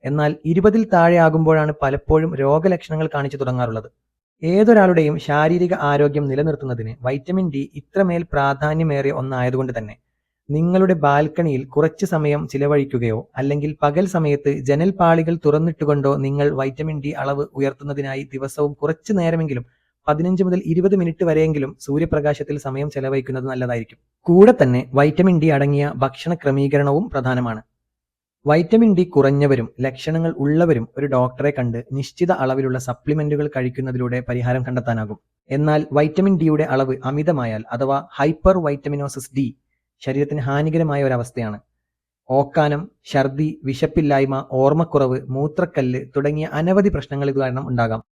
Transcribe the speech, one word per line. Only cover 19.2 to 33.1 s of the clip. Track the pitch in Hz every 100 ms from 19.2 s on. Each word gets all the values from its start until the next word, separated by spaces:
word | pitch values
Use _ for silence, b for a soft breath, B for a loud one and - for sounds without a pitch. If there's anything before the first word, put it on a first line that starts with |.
| 170 165 160 123 - _ _ _ -
പതിനഞ്ച് | 151 180 185
മുതൽ | 185 180 151
ഇരുപത് | 165 185 196
മിനിറ്റ് | 170 160
വരെയെങ്കിലും | 170 156 160 147 135 -
സൂര്യപ്രകാശത്തിൽ | - 143 160 156 147 147 147 147
സമയം | - 135 147
ചെലവഴിക്കുന്നത് | 143 131 135 131 131 131
നല്ലതായിരിക്കും. | 131 123 120 113 - _ _
കൂടെ | - 175 214 233
തന്നെ | 135 123 -
വൈറ്റമിൻ | 131 147 151 185 175
ഡി | 160
അടങ്ങിയ | 139 143 143 143 135
ഭക്ഷണ | 135 131 165
ക്രമീകരണവും | 170 143 135 139 143 143 143 226
പ്രധാനമാണ്. | 139 127 123 120 110 - _ _ _ _ _ _ _ 143
വൈറ്റമിൻ | 156 170 220 233
ഡി | 180
കുറഞ്ഞവരും | 180 143 135 143 143 131 113 -
ലക്ഷണങ്ങൾ | 131 127 - 160 165 165
ഉള്ളവരും | 139 156 170 127 113 -
ഒരു | 139
ഡോക്ടറെ | 127 123 - 143 147
കണ്ട് | 123 117 -
നിശ്ചിത | 135 135 - 175
അളവിലുള്ള | 185 131 131 131 127
സപ്ലിമെന്റുകൾ | 127 120 -